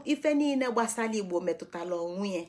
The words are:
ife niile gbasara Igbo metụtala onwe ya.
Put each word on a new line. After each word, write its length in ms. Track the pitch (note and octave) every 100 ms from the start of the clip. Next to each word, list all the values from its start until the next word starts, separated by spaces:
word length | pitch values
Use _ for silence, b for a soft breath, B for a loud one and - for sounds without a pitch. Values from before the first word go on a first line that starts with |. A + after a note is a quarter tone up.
ife 280 | - D4 D4+
niile 340 | D4 D4 C4+ B3+
gbasara 460 | A3+ A3+ - A3+
Igbo 220 | A3 F#3+ F3
metụtala 540 | F3 E3 E3+ E3+ F3 E3+
onwe 320 | E3+ F3+ G3+
ya. 160 | F3